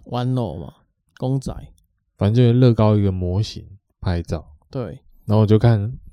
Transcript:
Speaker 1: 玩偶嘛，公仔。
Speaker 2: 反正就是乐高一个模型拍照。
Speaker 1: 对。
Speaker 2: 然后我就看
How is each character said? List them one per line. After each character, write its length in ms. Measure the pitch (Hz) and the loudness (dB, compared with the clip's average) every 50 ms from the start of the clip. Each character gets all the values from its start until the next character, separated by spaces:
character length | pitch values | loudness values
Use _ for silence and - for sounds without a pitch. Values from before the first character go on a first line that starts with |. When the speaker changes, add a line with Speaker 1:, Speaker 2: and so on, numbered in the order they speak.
| _ | _
Speaker 1:
玩 280 | - - 120 123 127 127 | -10 -8 -6 -4 -2 -2
偶 220 | 127 120 95 69 92 | -2 -4 -4 -6 -10
嘛， 160 | 73 - - _ _ _ _ _ _ _ _ - | -14 -16 -18 _ _ _ _ _ _ _ _ -8
公 200 | - 131 135 135 | -6 -4 -4 -4
仔。 160 | 131 - - - - - - _ _ _ _ _ _ _ _ - | -4 -8 -12 -12 -14 -20 -20 _ _ _ _ _ _ _ _ -2
Speaker 2:
反 160 | 110 101 107 | -2 0 4
正 0 | |
就 100 | 123 123 | 4 4
是 140 | 117 117 123 | 4 6 6
乐 160 | 131 123 117 | 4 4 4
高 220 | 110 110 107 107 | 4 4 4 4
一 60 | 104 | 4
个 100 | 101 98 | 2 0
模 300 | 92 92 90 90 90 98 | -2 -2 -4 -4 -2 -2
型 260 | 110 - - - - 82 95 98 _ _ _ - | -4 -4 -8 -16 -18 -20 -20 -20 _ _ _ -10
拍 220 | - 95 87 85 | -6 -6 -4 -4
照。 340 | 82 - - 80 - - - _ _ _ | -4 -6 -8 -10 -10 -14 -20 _ _ _
Speaker 1:
对。 320 | - 139 120 - 127 131 _ _ _ _ - | -10 -10 -10 -10 -12 -16 _ _ _ _ -6
Speaker 2:
然 100 | - 107 | 0 2
后 40 | 107 | 2
我 60 | 110 | 4
就 140 | 101 110 107 | 4 4 4
看 380 | - 120 117 104 101 113 131 - - - | 4 4 2 2 -2 -6 -8 -12 -18 -20